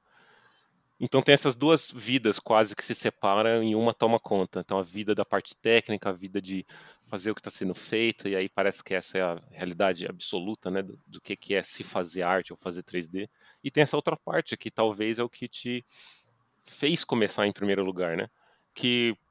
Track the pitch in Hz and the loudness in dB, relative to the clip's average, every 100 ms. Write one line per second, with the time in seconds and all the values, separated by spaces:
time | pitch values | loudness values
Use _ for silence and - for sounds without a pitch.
0 | _ _ _ _ _ - _ _ _ - | _ _ _ _ _ -20 _ _ _ -8
1 | 120 135 139 143 143 120 147 160 - 123 | 0 4 8 6 6 2 4 4 2 -10
2 | 107 131 110 - - 110 107 104 - 117 | -2 2 2 0 4 4 4 -2 -8 -4
3 | 110 - 101 101 113 113 110 107 117 - | -2 0 2 2 4 2 2 2 2 2
4 | 113 117 - 98 90 92 - 98 87 98 | 2 2 0 0 0 -4 -4 -4 -4 -4
5 | 104 104 101 98 - - 113 117 - 104 | -2 0 0 -2 -2 -4 2 4 2 -4
6 | 101 90 95 98 92 95 - - - - | -4 -6 -6 -6 -4 -6 -8 -16 -20 -20
7 | _ 101 101 104 104 - 95 87 - 110 | _ -6 -6 -6 -8 -6 -6 -6 -4 0
8 | 117 - 98 95 95 - 98 - - 92 | 0 -2 -4 -2 -2 0 0 -2 -4 -4
9 | - 95 90 85 - - 90 87 98 85 | -2 -2 -2 -4 -10 -10 -6 0 2 2
10 | 92 90 - 95 95 110 92 98 95 - | -6 -10 -8 -6 -6 -6 -4 -4 -6 -12
11 | _ 101 - 101 - 98 - - 90 95 | _ -16 -12 -10 -4 -2 -2 -8 -8 -6
12 | 87 90 87 95 - 87 95 90 - 90 | -6 -2 0 0 -2 -10 -10 -10 -8 -8
13 | 80 95 107 _ _ _ 139 151 147 147 | -6 -6 -8 _ _ _ -2 2 2 2
14 | 165 160 - 160 - 110 110 - 110 101 | -2 -4 -2 -4 -2 -6 -6 0 0 0
15 | 110 113 120 - 123 - 123 120 - - | -2 -2 -4 -6 -12 -10 -8 -8 -10 -20
16 | - - _ _ _ _ - - 143 170 | -20 -20 _ _ _ _ -20 -2 0 0
17 | - 120 101 - 104 - 101 98 95 90 | 0 2 2 2 0 0 0 0 -2 -2
18 | 87 85 101 _ _ _ _ - 123 120 | -2 -4 -6 _ _ _ _ -4 0 2
19 | 117 107 _ | 2 -2 _